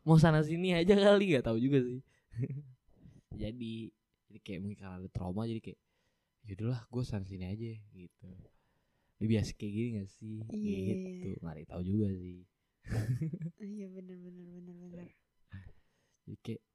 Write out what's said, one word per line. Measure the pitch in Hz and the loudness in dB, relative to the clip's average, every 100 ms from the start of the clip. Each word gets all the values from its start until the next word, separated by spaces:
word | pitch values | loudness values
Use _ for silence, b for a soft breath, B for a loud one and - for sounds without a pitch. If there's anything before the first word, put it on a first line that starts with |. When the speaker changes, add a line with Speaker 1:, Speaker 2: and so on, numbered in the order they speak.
Speaker 1:
mau | 151 | 6
sana | 160 165 156 | 8 10 6
sini | 151 165 185 | 4 0 2
aja | 170 175 | 4 8
kali, | 202 202 202 196 | 8 10 8 8
nggak | 135 | 4
tahu | 117 113 | 4 2
juga | 135 139 | 6 4
sih. | 123 127 - _ _ 117 | 4 -4 -12 _ _ -6
<laughs> | 139 139 135 - _ _ - - - | -6 -6 -12 -20 _ _ -20 -20 -16
Jadi, | 107 107 123 113 113 113 _ _ _ _ | -10 -8 -6 -8 -8 -10 _ _ _ _
jadi | 104 | -20
kayak | - 90 | -10 -8
mungkin | 101 98 | -8 -10
karena | 95 92 | -12 -12
ada | 92 | -10
trauma | - 90 95 | -6 -6 -4
jadi | 117 110 | -4 -6
kayak, | - - _ _ _ _ _ _ | -10 -18 _ _ _ _ _ _
"Ya | 104 | -14
udahlah, | 95 113 123 | -6 -4 -4
gue | - 120 | -6 -6
sana | 127 104 | -4 -6
sini | 95 95 92 | -6 -8 -8
aja," | 104 117 110 104 | -6 -8 -12 -18
gitu. | 95 87 _ 92 92 - _ _ _ _ _ _ - | -20 -20 _ -20 -20 -20 _ _ _ _ _ _ -4
"Lebih | 110 110 | 2 2
asik | 98 - | 2 -6
kayak | 107 | -6
gini | 104 120 | -4 -4
nggak | 107 98 | -4 -8
sih?" | - 110 110 | -12 -12 -10
Speaker 2:
Iya, | 110 214 208 190 | -8 -6 -4 -2
iya, | 190 185 185 | -2 -2 -6
Speaker 1:
Gitu. | 180 | -10
Speaker 2:
iya. | 185 - | -10 -8
Speaker 1:
Nggak | 170 | -10
ada | 78 | -12
yang | - | -12
tahu | 87 | -8
juga | 92 107 101 | -2 0 0
sih. | 92 90 90 92 _ _ _ | -2 -10 -16 -20 _ _ _
<laughs> | - 113 110 123 160 180 165 - 202 | -6 -4 -2 -4 -4 -6 -10 -10 -12
Speaker 2:
Iya, | 214 196 | -10 -12
benar, | 190 185 180 | -14 -16 -16
benar, | 180 180 175 | -18 -18 -18
benar, | 180 180 175 | -18 -18 -18
benar. | 175 175 175 _ _ _ _ 95 92 B B B B B | -18 -18 -18 _ _ _ _ -18 -18 B B B B B
Speaker 1:
Jadi | - 104 | -18 -14
kayak | - 110 _ | -10 -10 _